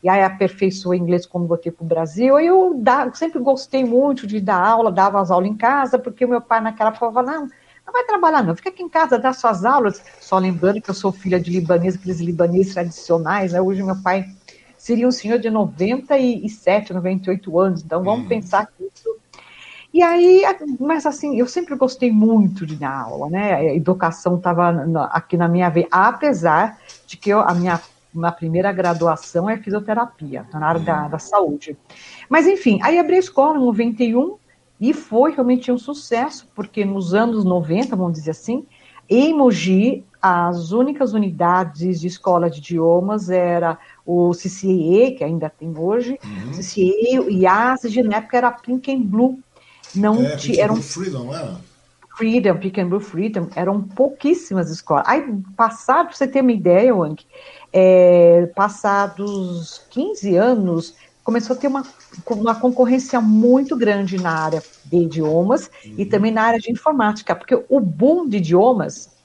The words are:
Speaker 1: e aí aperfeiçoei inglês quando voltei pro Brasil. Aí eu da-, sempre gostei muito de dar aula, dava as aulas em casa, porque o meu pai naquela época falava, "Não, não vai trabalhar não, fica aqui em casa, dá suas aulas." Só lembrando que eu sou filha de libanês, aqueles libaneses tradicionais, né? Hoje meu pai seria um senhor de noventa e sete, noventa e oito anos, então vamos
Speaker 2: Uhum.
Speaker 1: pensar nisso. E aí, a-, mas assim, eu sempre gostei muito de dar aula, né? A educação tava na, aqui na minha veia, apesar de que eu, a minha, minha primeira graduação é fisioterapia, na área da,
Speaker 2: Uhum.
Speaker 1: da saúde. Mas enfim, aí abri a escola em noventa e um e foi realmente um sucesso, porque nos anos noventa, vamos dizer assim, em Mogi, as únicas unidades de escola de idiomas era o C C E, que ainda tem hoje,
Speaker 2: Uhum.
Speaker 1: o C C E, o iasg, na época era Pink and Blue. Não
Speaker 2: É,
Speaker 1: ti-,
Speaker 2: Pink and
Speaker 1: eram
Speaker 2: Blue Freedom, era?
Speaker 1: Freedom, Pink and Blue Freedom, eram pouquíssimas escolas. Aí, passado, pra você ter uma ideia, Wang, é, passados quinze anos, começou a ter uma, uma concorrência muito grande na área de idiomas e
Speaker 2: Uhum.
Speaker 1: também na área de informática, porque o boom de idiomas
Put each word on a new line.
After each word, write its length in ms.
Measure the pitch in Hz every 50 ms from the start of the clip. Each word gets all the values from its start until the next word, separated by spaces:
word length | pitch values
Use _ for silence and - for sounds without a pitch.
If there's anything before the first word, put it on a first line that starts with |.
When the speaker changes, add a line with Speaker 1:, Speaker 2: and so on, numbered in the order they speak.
Speaker 1:
e 80 | - 180
aí 140 | 190 202 190
aperfeiçoei 720 | 190 190 - 196 185 - - 196 190 185 - - 180 180
inglês 300 | 175 175 170 180 175 175
quando 220 | _ _ 180 175 170
voltei 240 | 170 170 - 170 165
pro 120 | _ 170
Brasil. 520 | 165 170 165 165 156 147 190 240 262 269
Aí 100 | 294 320
eu 260 | 339 370 381 370 370 339
da-, 360 | 262 214 - 240 277 277 247 247
sempre 260 | - 320 330 330 294
gostei 440 | 247 269 269 269 - - - 262 262
muito 440 | 240 233 247 277 285 277 262 - 196
de 120 | 208 214
dar 240 | 190 185 202 180 180
aula, 280 | 208 226 226 233 220 180
dava 280 | 190 190 202 196 202
as 80 | 190 175
aulas 200 | 185 175 185 202
em 80 | 214
casa, 420 | 214 - 233 269 285 269 254 - 240
porque 260 | 247 240 208 - 254
o 40 | 240
meu 120 | 247 233
pai 200 | 240 _ 233 226
naquela 300 | 220 226 220 220 214 220
época 200 | 220 - 240 233
falava, 120 | 214 247 247
"Não, 160 | 254 302 320
não 520 | 294 254 _ _ _ _ _ _ _ - -
vai 120 | 494 494
trabalhar 400 | 494 427 392 349 320 320 294 226
não, 100 | 165 170
fica 140 | - _ 381
aqui 120 | 370 -
em 80 | 370 339
casa, 300 | - 320 320 - 254 233
dá 140 | 220 247 233
suas 320 | - - 233 214 175 185
aulas." 360 | 233 269 285 240 202 190 - - - - -
Só 180 | - - - 190
lembrando 420 | 185 185 180 170 165 190 202 214
que 80 | - -
eu 60 | 185
sou 160 | - - 196
filha 300 | 190 - - 190 180 180
de 100 | 175 175
libanês, 460 | 175 185 170 156 180 170 170 190 180
aqueles 240 | 185 - 180 185 165
libaneses 540 | 170 170 175 160 175 175 175 185 190 190 -
tradicionais, 760 | 185 175 175 165 - - - 170 170 165 156 185 208 196 180 170
né? 80 | 175
Hoje 220 | 190 185 196 190 196
meu 140 | 190 190 190
pai 240 | 190 190 185 196 190 190 - _ _ - - _ _ _ _
seria 320 | _ - - 240 226 240 254
um 20 |
senhor 300 | 247 - - 208 233 240
de 100 | 226 226
noventa 680 | 220 220 208 170 139 147 180 208 247 269 262 - 294
e 320 | 269 262 247 240 190 160 214
sete, 460 | - - _ 180 190 208 208 - 180
noventa 340 | 185 175 185 190 185 190 185
e 20 |
oito 280 | 185 190 - 190 160 170
anos, 240 | 190 190 180 165 156
então 180 | 160 160 175
vamos 220 | 185 190 214 247 247
Speaker 2:
Uhum. 60 | 185
Speaker 1:
pensar 400 | 233 220 196 180 202 202 214 - _ _
nisso. 380 | - 392 _ - _ 453 453 - _ _ - - - - - - - - - - - _ -
E 80 | 320
aí, 440 | 349 339 339 349 349 359 370 381 392
a-, 120 | - 381 - 311 294 262 254
mas 280 | 254 294 330 311 277
assim, 300 | 311 277 - - 294 277
eu 120 | 220 247 247
sempre 260 | - 349 349 - 285
gostei 380 | 247 269 254 262 - 254 247 220
muito 520 | 214 214 226 226 220 202 185 - - 175
de 120 | 151 156
dar 240 | 151 143 131 135 135
aula, 280 | 123 110 - - 143 151
né? 260 | 165 190 208 208 185
A 200 | 135 151 160 143
educação 640 | 170 147 156 185 185 - 165 165 - - 180 180 175
tava 320 | 180 175 175 165 175 175
na, 360 | 170 165 135 165 165 156 143
aqui 300 | - - 165 - _ -
na 120 | 170 175 170
minha 200 | 170 180 180 175
veia, 200 | 151 170 175 -
apesar 880 | - 185 196 226 247 - - 294 277 175 160 170 151 160 202 226 220 _ _ - - - _
de 120 | _ -
que 140 | - - 202
eu, 100 | 202 214
a 120 | - - 175
minha, 280 | 175 175 185 175 170 - - _ _ _ _ _
minha 180 | 165 165 170 170
primeira 400 | - 170 165 165 175 185 202 202
graduação 800 | 180 185 175 170 160 165 170 160 160 - - - 170 175 208
é 60 | 220
fisioterapia, 920 | 220 220 208 190 208 208 214 214 226 240 240 _ _ 156 143 135 131 - - -
na 120 | 151 151
área 160 | 156 165 165
da, 220 | 160 165 160 151 147
Speaker 2:
Uhum. 80 | 151
Speaker 1:
da 80 | 151 151
saúde. 580 | - - - 208 190 151 147 - - 160 147 _ _ _ - - - - - - - _
Mas 180 | 262 320 302
enfim, 320 | 349 392 370 - 254 208 190
aí 200 | - 262 330 349
abri 160 | 339 302 359
a 20 | 370
escola 400 | 370 - - - 269 302 320 294
em 20 |
noventa 440 | 254 247 214 196 233 233 220 214 247
e 100 | 226 220
um 220 | 240 285 359 415 _ _ _ _ _ _ _ _ _
e 140 | 202 254 311
foi 380 | - - - 214 226 262 320 320
realmente 400 | - 254 240 254 247 247 - 247
um 60 | 247
sucesso, 680 | - - 294 285 - - 233 226 254 302 - - - _ _
porque 300 | - 202 - _ 220 202
nos 300 | 196 196 196 185 170 180
anos 300 | 208 226 233 226 214 202
noventa, 520 | 185 180 180 165 151 165 202 262 254 233
vamos 160 | 190 185 175 165
dizer 180 | 156 151 156
assim, 340 | 156 - - - 233 277 - _ _ _ _ _ _ - _ _
em 240 | 190 240 277 311 330
Mogi, 720 | 294 277 247 202 165 156 185 185 190 208 254 269 - - _ _ _
as 520 | - 190 180 175 175 175 175 175 170 160 196
únicas 420 | 233 254 277 294 294 277 240 208
unidades 840 | 220 208 190 165 147 175 170 180 185 185 165 147 147 170 185 185 165
de 80 | 160 185
escola 420 | 180 - - 190 180 175 170 170
de 80 | 160 151
idiomas 720 | 147 - 175 165 160 165 170 175 180 196 214 214 190 170
era 480 | 185 185 175 175 175 170 170 165 160 - - _ - _ _
o 300 | - 175 175 175 175 175
C 140 | 170 - 190
C 200 | 180 - - 190
E, 420 | 190 180 156 160 180 208 247 269 262
que 120 | - 147
ainda 240 | 151 165 165 160 156
tem 240 | _ _ 156 165 160 151
hoje, 400 | 165 185 208 240 247 240 269 269 -
Speaker 2:
Uhum. 280 | 104 104 95 101 123
Speaker 1:
o 40 | 143
C 80 | 175 185
C 180 | - - 208
E, 380 | 185 180 196 214 226 240 262 262
o 120 | - -
iasg, 720 | 208 185 185 180 185 208 233 247 262 254 - 240 208 247 247
na 140 | 214 208
época 200 | 220 220 - -
era 140 | 247 247 240
Pink 420 | 240 - _ - 254 262 - - 269
and 100 | 262 233
Blue. 360 | 196 190 220 240 262 254 262 - _ _ _ _ _ _ _ - - -
Não 280 | 185 202 214 214 233 254
Speaker 2:
É, 140 | 277 -
Speaker 1:
ti-, 120 | - - -
Speaker 2:
Pink 120 | - -
and 40 | 202
Speaker 1:
eram 100 | 208 220
Speaker 2:
Blue 80 | 226 -
Freedom, 520 | - - 165 190 185 147 127 120 123 147
era? 220 | 165 156 113 90 90 - _ _ _ _ _ _ _ _ _ -
Speaker 1:
Freedom, 400 | - 226 226 220 247 190 208 175 -
Pink 220 | - 190 185 -
and 80 | 185 180
Blue 120 | 180 208
Freedom, 460 | 208 - - 165 196 226 214 190 170 165 -
eram 260 | - 180 185 202 208
pouquíssimas 920 | 196 - - - 262 277 277 - - 285 349 349 - - 196 185 170 151
escolas. 340 | 160 170 - - 160 139 -
Aí, 180 | - 240 302 285 285 220 196 190 - -
passado, 520 | - 226 220 226 - - - 262 311 349 339
pra 80 | -
você 100 | - 277
ter 160 | 262 269 269 254
uma 100 | 254 233
ideia, 420 | 208 170 180 175 185 220 254 247
Wang, 300 | 190 165 151 151 - _ _ _ - - - - - - _ -
é, 800 | 185 185 185 185 185 180 180 180 175 175 170 170 175 175 170 175
passados 1300 | - 196 208 202 - - 208 202 202 202 202 196 - 202 208 202 196 190 180 175 170 165 - - - _ _
quinze 480 | - 240 294 403 427 - 196 202 180
anos, 580 | 175 208 247 254 220 196 180 170 165 165 - - _ _ _ _ _ _
começou 320 | - 220 240 220 - 254
a 40 | 254
ter 100 | - 285
uma, 160 | 262 277 262 - - _ - _ - - - -
uma 240 | 233 208 214 233 226
concorrência 640 | 226 - 254 247 254 254 233 254 262 254 - - 247
muito 560 | 220 214 214 214 226 240 247 269 277 269 330
grande 420 | 247 233 214 208 202 196 185 190 185
na 140 | 180 170 160
área 300 | 160 160 156 160 160 - - _ _ _
de 120 | 143 160
idiomas 760 | 175 170 160 143 160 156 151 156 165 175 196 247 330 196 - _ - -
e 180 | - 107 - 202
Speaker 2:
Uhum. 60 | 196
Speaker 1:
também 240 | - 202 202 226 220
na 100 | 220 220
área 160 | 233 233 233
de 140 | - - 240
informática, 640 | 196 - 311 311 269 220 214 214 214 - - -
porque 180 | - - - 254 - - -
o 100 | 254 277
boom 500 | 214 180 156 147 214 277 320 359 349 277
de 100 | 202 208
idiomas 800 | 175 156 170 180 202 247 254 208 156 147 - - - _ _ _ _